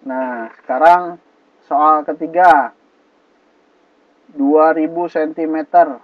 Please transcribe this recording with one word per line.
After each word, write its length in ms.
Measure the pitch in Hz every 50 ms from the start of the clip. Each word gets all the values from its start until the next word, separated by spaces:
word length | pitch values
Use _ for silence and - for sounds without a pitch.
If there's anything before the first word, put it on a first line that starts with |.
| _
Nah, 480 | 135 131 131 131 127 123 117 113 110 - _ _
sekarang 560 | _ 131 131 151 165 175 180 180 170 175 170 _ _ _ _ _ _ _ _ _
soal 400 | _ 151 143 151 156 156 151 147
ketiga. 640 | - 151 156 160 156 160 170 185 180 160 147 127 117 - _ _ _ _ _ _ _ _ _ _ _ _ _ _ _ _ _ _ _ _ _ _ _ _ _ _ _ _ _ _ _
Dua 400 | _ 147 139 139 147 156 156 160
ribu 400 | 160 165 156 156 165 170 175 170
sentimeter. 880 | - 170 156 156 156 - 165 156 156 156 151 _ - 175 170 151 135 117